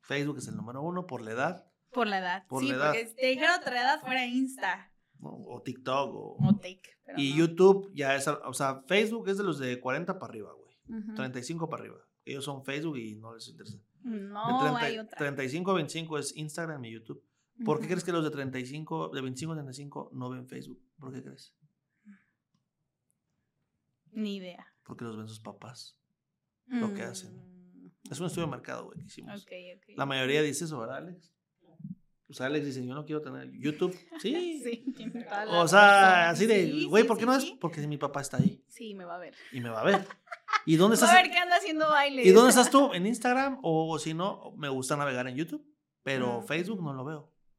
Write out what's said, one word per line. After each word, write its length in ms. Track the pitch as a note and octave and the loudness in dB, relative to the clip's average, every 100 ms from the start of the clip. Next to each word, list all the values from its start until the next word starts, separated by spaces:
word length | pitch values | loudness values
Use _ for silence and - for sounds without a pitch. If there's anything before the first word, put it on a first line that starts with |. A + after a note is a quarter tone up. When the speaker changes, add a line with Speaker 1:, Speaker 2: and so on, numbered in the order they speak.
Speaker 1:
Facebook 380 | - C#3 D3 D3 | -6 -4 -4 -6
es 100 | B2 | -8
el 80 | G#2+ | -10
número 260 | G#2+ B2+ | -10 -8
uno 240 | D#3 F3+ F3 | -8 -8 -8
por 160 | B2+ | -10
la 100 | A2 | -8
edad. 340 | A2+ C#3+ F3 _ _ _ | -4 -4 -4 _ _ _
Speaker 2:
Por 140 | - A3 | -4 -2
la 120 | G3 | -2
edad, 280 | F#3 F#3 _ | -4 -6 _
Speaker 1:
Por 140 | C4 | -4
Speaker 2:
sí, 60 | C4 | -2
Speaker 1:
la 60 | C4 | 0
edad. 100 | C#4+ | 0
Speaker 2:
porque 140 | D3+ A3+ | 0 -4
si 80 | - | -2
te 100 | C4 | 0
dijera 300 | C4 D#4 F4+ | 2 2 2
otra 240 | D#4+ B3 | 0 -2
edad, 200 | B3 D4+ | 0 0
fuera 240 | C4 C4 | -2 -2
Insta. 680 | B3 B3 C4 C4 G3 F#3 F#3+ _ _ _ | -2 -2 -4 -4 -6 -6 -10 _ _ _
Speaker 1:
¿No? 120 | - - - | -16 -16 -14
O 140 | A#2+ | -14
TikTok, 520 | - B2 C3 C3 C3+ | -12 -12 -4 -2 -2
o 220 | G#2 G#2 - | -6 -14 0
Speaker 2:
O 160 | - G3+ | 4 4
Tik, 220 | F#3 F#3 - _ | 0 -16 -20 _
pero 140 | - F#3 | -14 -4
Speaker 1:
y 100 | C#3 | -2
Speaker 2:
no. 60 | D3 | 2
Speaker 1:
YouTube 540 | E3 E3 F#3 G3 F#3+ | 2 8 8 8 2
ya 200 | C#3 C#3 C#3 | -6 0 0
es, 100 | C3+ | 0
o 260 | C#3+ C3 | -4 -6
sea, 280 | B2+ C#3 C3 - | -4 -4 -4 -2
Facebook 420 | G3 G#3+ A#3 F#3+ | 0 0 -2 -4
es 80 | G3 | -2
de 60 | |
los 140 | G3+ D3 | -2 -4
de 200 | C3 B2 | -4 -6
cuarenta 380 | B2+ B2+ F3 F#3 | -4 -4 -4 -8
para 120 | A#2+ | -10
arriba, 220 | A2+ G#2 | -14 -16
güey. 480 | C2+ - _ _ A3+ | -20 -20 _ _ -12
Speaker 2:
Ujú. 140 | G#3+ | -12
Speaker 1:
Treinta 240 | G#3+ B2+ B2+ | -8 -8 -8
y 40 | |
cinco 260 | B2 E3 D#3+ | -8 -8 -6
para 140 | B2 | -8
arriba. 160 | A2 - _ _ | -12 -20 _ _
Ellos 200 | - C3+ | -14 -10
son 200 | C#3 C#3 | -8 -10
Facebook 320 | C3 C#3 D#3+ C#3 | -8 -6 -6 -8
y 200 | A2 G#2+ | -10 -14
no 180 | A2+ | -16
les 120 | A2+ - | -18 -20
interesa. 300 | E2 G#2 G#2 _ _ | -20 -18 -20 _ _
Speaker 2:
No, 440 | B3+ A3 G3 G3+ A3+ | -12 -10 -10 -6 0
Speaker 1:
De 120 | B3 | 2
treinta, 200 | B3+ B3 A#3 | 2 0 -2
Speaker 2:
hay 120 | A3+ | -4
otra. 200 | G#3+ - | -10 -6
Speaker 1:
treinta 260 | C#3+ C3+ | -6 -4
y 40 | C3 | -6
cinco 220 | D3+ F3+ | -4 -2
a 20 | |
veinticinco 420 | F#3 D#3 D#3+ D#3+ D3+ | -2 -2 -6 -8 -6
es 180 | C#3 - | -6 -8
Instagram 460 | D3+ D3 E3 D3+ A#2+ | -10 -8 -10 -10 -12
y 60 | |
YouTube. 300 | A2+ A2+ C#3+ _ _ _ _ | -14 -16 -18 _ _ _ _
¿Por 140 | A3+ D3+ | -2 -2
qué 40 | |
Speaker 2:
Ujú. 60 | D#3 | -2
Speaker 1:
crees 160 | F3+ | -6
que 80 | F3+ | -2
los 120 | E3+ | -2
de 60 | D#3 | -2
treinta 280 | C#3 C3+ C3 | -4 -8 -8
y 60 | |
cinco, 440 | B2+ D3 D#3 D#3+ D#3+ | -8 -12 -8 -8 -6
de 120 | C#3 | -8
veinticinco 320 | C3 C3 D#3+ | -8 -8 -8
a 40 | D#3+ | -10
treinta 160 | C#3 | -10
y 20 | |
cinco 360 | B2+ C#3+ C#3+ C#3+ | -14 -14 -14 -14
no 160 | C3 B2+ | -12 -10
ven 160 | B2+ B2+ | -12 -14
Facebook? 320 | B2+ - - _ _ | -16 -16 -20 _ _
¿Por 140 | C3 | -16
qué 100 | C3 | -16
crees? 320 | C3+ C3+ - _ _ _ _ _ G#3+ G3 _ _ _ _ _ _ _ _ _ _ _ _ _ _ _ _ _ _ _ | -16 -20 -20 _ _ _ _ _ _ -20 _ _ _ _ _ _ _ _ _ _ _ _ _ _ _ _ _ _ _
Speaker 2:
Ni 240 | A3 G#3+ G3 | -8 -8 -8
idea. 300 | F#3 F3 - _ | -12 -18 -20 _
Speaker 1:
Porque 200 | _ - | _ -14
los 120 | A#2 A2 | -12 -10
ven 120 | A2 | -12
sus 120 | A2 | -16
papás. 580 | A2 G2+ A2+ B2 - _ _ _ _ _ _ _ _ | -18 -18 -18 -20 -20 _ _ _ _ _ _ _ _
Lo 280 | B3 A3 | -4 -4
que 80 | G3+ | -6
hacen. 300 | A3 - - - | -10 -12 -16 -20
Speaker 2:
Mm. 540 | - - - - - _ - | -20 -20 -20 -20 -20 _ -16
Speaker 1:
Es 80 | C3+ | -8
un 60 | F3+ | -8
estudio 200 | E3+ E3 | -4 -6
de 40 | |
mercado, 340 | B2 - B2 A2+ | -8 -10 -12 -12
güey, 120 | - | -18
que 40 | - | -18
hicimos. 360 | - - G3+ | -18 -18 -18
Speaker 2:
Ok, 100 | - F3+ F3+ F3+ | -16 -20 -18 -20
ok. 80 | _ - | _ -8
Speaker 1:
La 100 | C#3 | -4
mayoría 340 | C3+ C3 C#3+ | -2 2 2
dice 220 | D3+ D3 | 2 -2
eso, 140 | E3+ D3+ | -6 -6
¿verdad, 160 | A2+ C#3 | -8 -10
Alex? 340 | E3 F3 _ _ _ _ _ _ - - _ _ _ | -12 -18 _ _ _ _ _ _ -16 -16 _ _ _
Pues 140 | C#3 | -8
Alex 240 | C3 D3+ | -4 -2
dice, 220 | C#3+ C3 B2 | -4 -6 -8
"Yo 80 | |
no 100 | C3+ | -10
quiero 160 | D3+ D3+ | -8 -8
tener 300 | D3 C3 C3 | -8 -12 -14
YouTube". 440 | C3 C3 D3+ F3+ F3+ - E4 | -8 -6 -2 -4 -4 -16 -10
Sí. 120 | A3 | -6
Speaker 2:
<laughs> 300 | D#4 F4+ D#4 | -4 -4 -6
Sí, 300 | A#3+ A#3 C4 - | -8 -8 -10 -10
tiene 280 | A3 A#3 | -10 -12
toda 200 | - G3+ G#3+ | -8 -6 0
la 160 | F3 | 2
Speaker 1:
O 40 | E3+ | 8
sea, 120 | F#3 G3+ G3+ F#3+ F3+ E3+ | 10 12 12 10 8 6
Speaker 2:
razón. 40 | |
Speaker 1:
así 160 | D#3+ A3 | 2 4
de, 200 | G#3+ E3 | 4 4
Speaker 2:
Sí, 140 | D3+ | 0
Speaker 1:
"Güey, 180 | - F#3 | 4 6
Speaker 2:
sí, 60 | B3 | 6
Speaker 1:
¿por 80 | G#3 | 4
qué 60 | |
Speaker 2:
sí, 40 | A3+ | 2
Speaker 1:
no 80 | C4+ | 2
es?". 60 | |
Speaker 2:
sí. 160 | D#4 G4+ | 0 -6
Speaker 1:
Porque 260 | E3+ D3+ D3 | -6 -6 -6
mi 100 | D3 | -4
papá 220 | C#3+ C#3+ | -4 -4
está 160 | C#3 B2+ | -8 2
ahí. 260 | F#3 - _ | 2 2 _
Speaker 2:
Sí, 260 | - A3+ | -16 -14
me 100 | G3 | -12
va 120 | F3+ F3 | -12 -12
a 20 | |
ver. 160 | E3 - - | -14 -18 -14
Speaker 1:
Y 80 | C3 | -10
me 80 | A#2+ | -8
va 100 | A2 | -2
a 40 | |
ver. 220 | C3+ G3 F#3+ - _ - - - - | 2 2 0 -16 _ -18 -4 -4 2
¿Y 100 | D#3 | 6
dónde 160 | F#3+ A3 | 6 6
Speaker 2:
<laughs> 40 | |
Va 60 | - | 8
Speaker 1:
estás? 40 | |
Speaker 2:
a 120 | F4+ | 8
ver 80 | F#4 | 8
qué 80 | F4 | 2
anda 180 | F4+ F4+ | 2 2
haciendo 320 | F#4+ D#4 D#4 | 2 -2 2
bailes. 380 | D4+ C#4 C4+ A3+ | 4 2 4 10
Speaker 1:
¿Y 40 | |
dónde 200 | F#3+ B3 | 12 12
estás 200 | A#3+ B3 | 8 8
tú? 220 | C#4 C#4 | 6 4
En 140 | F3+ F#3 | 2 -2
Instagram, 520 | A#3 B3 B3 C#4 C4 | 0 0 0 0 -4
o, 300 | E3 D#3+ D#3+ | 0 0 0
o 60 | D#3+ | -2
si 140 | D#3+ | -4
no, 380 | D#3+ F#3+ - - - | -4 -4 -6 -14 -10
me 120 | D3 | -6
gusta 280 | C3+ C3 D3 | -4 -2 -2
navegar 300 | C#3+ B2 B2+ | -2 -2 -4
en 80 | B2+ | -6
YouTube, 280 | E3+ D4+ - _ _ _ | -6 -8 -14 _ _ _
pero 360 | - C3+ B2 A#2+ | -4 -2 -2 -4
Speaker 2:
Ujú. 80 | G#2+ | -4
Speaker 1:
Facebook 360 | D3 F3+ A3 | -4 -4 -6
no 100 | D#3+ | -6
lo 120 | C3+ | -6
veo. 280 | C3 D#3 C#3+ _ _ | -8 -10 -14 _ _